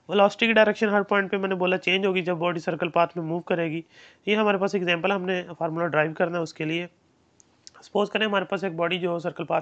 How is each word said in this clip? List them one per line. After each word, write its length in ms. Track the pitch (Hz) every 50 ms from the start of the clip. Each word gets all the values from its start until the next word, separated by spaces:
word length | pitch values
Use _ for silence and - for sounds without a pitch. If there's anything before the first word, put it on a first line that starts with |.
| _ -
वेलोसिटी 380 | 170 208 196 202 - - 233 226
की 60 | 226
डायरेक्शन 360 | 214 214 208 208 - 226 208
हर 140 | 202 208 196
पॉइंट 280 | - 208 202 196 185
पे 60 | 208 196
मैंने 180 | 190 190 190
बोला 220 | 180 180 180 185 185
चेंज 280 | - 175 180 190 196
होगी 160 | 196 185 185
जब 160 | 165 170 180 160
बॉडी 220 | 170 175 170 170
सर्कल 300 | - 190 165 147 175 170
पाथ 180 | - 170 170 170 - 180
में 60 | 165
मूव 160 | 156 165 175
करेगी। 440 | 170 - 185 165 165 160 151 165 165 - _ - - - - _ _ 190
ये 80 | 208
हमारे 220 | 214 214 208 202 185
पास 180 | 190 196 196
एग्जांपल, 360 | 196 175 175 175 165 165 190
हमने 300 | 202 196 180 185 185 180 175 175 165 -
फार्मूला 260 | 165 165 156 165 170
ड्राइव 280 | 170 147 156 151 160 156
करना 240 | - 185 170 175 175
है 60 | 165
उसके 220 | 156 - - 160
लिए। 220 | 156 160 170 175 170 - _ _ _ _ _ _ _ _ _ _ _ _ _ _ - - -
सपोज 280 | - - - 202 208 202
करें 160 | - 208 214
हमारे 200 | 214 202 196 175
पास 180 | - 196 180 180
एक 140 | 190 165 160
बॉडी 200 | 170 170 185 180
जो 220 | 175 175 170 170
सर्कल 240 | 165 175 156 - 165
पाथ 180 | - 170 160